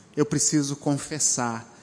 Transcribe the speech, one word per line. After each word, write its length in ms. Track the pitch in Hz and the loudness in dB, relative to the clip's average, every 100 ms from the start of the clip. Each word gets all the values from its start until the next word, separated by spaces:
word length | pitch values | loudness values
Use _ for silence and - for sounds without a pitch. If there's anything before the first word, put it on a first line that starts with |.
| - - | -8 0
eu 80 | |
preciso 520 | 147 151 - 151 139 143 | 2 2 2 2 0 -2
confessar, 920 | 151 139 - 156 - - 120 113 - - | 0 -2 -2 -2 0 0 -2 -4 -10 -20